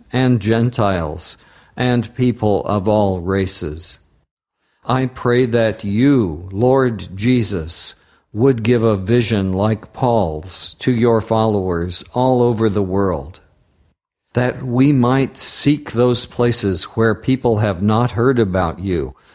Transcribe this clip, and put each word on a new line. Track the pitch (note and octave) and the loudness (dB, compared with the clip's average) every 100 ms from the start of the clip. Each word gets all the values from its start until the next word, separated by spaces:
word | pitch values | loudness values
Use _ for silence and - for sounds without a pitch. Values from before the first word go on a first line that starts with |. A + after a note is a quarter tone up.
| _ | _
and | B2+ C3 A#2+ | 0 2 2
Gentiles, | G2+ A2+ A#2+ A#2+ G2+ F#2 D#2 D#2+ - - _ _ _ - | 2 2 0 0 0 0 -4 -6 -10 -14 _ _ _ -4
and | B2 B2 A2 | 0 0 -2
people | - B2 A2 G#2+ G2 - | -2 -2 0 0 0 0
of | G#2 G2 | -2 2
all | G#2+ G2+ F#2 | 2 2 0
races. | E2+ G2 F2+ - E2 D#2 - - _ _ _ _ _ _ _ _ | -2 0 -2 -4 -8 -8 -10 -10 _ _ _ _ _ _ _ _
I | - B2+ C3 | -2 -2 -2
pray | B2 B2 B2 B2+ | -2 0 2 2
that | A#2 A2 - | 2 0 -2
you, | G2+ G#2 C3+ C#3 F#2+ D#2 F#2 | -2 2 4 4 0 -4 -8
Lord | F#2+ B2 C3+ B2+ G#2 F2+ F#2 | 0 2 4 2 -2 -10 -4
Jesus, | A#2 B2+ G#2 G2 D#2+ - - - _ _ _ | 0 2 0 -4 -6 -8 -10 -12 _ _ _
would | G#2+ C3+ A#2+ | 2 2 2
give | A2 A#2+ | 2 2
a | A2+ G2+ | 2 0
vision | F#2 A#2+ G2+ G#2+ F#2+ | 2 0 2 0 0
like | F#2 G#2 G#2+ - | 0 0 -2 -6
Paul's | - B2+ A#2 F2 D#2 F#2 - - - | -4 0 2 0 -4 -10 -12 -14 -6
to | - | -2
your | A#2+ A#2 A2+ | 2 2 2
followers | - A2+ A2 G#2 F#2 E2+ F2 F2 - | 2 0 2 0 -2 -2 -4 -6 -6
all | A#2+ C3 B2+ | 0 2 2
over | A#2+ G#2+ A2+ | 2 2 0
the | G2+ | 0
world, | F#2+ G2 G2 D#2+ C#2+ - _ _ _ _ _ _ _ _ _ | -2 0 0 -2 -6 -16 _ _ _ _ _ _ _ _ _
that | - B2 - | -2 -2 -4
we | C3 A#2+ C#3 | -4 2 4
might | C#3 A#2+ C3 B2+ - | 4 2 2 0 -4
seek | - - C#3+ D3 - | -6 -2 0 -2 -2
those | A#2 B2 A#2+ - | 0 2 0 -4
places | - A#2+ A#2 G2+ F2 | -2 -2 0 -2 -4
where | - - A2+ | -4 0 0
people | G#2 - C3 B2 G#2+ | 0 -2 0 0 0
have | A2 F2 | 0 0
not | G#2 G#2+ A#2+ | 0 2 0
heard | - A#2+ B2 | 0 0 2
about | G#2 F#2 E2+ D2+ | 0 0 -2 -4
you | G2 E2+ C2+ - _ | -4 -2 -4 -10 _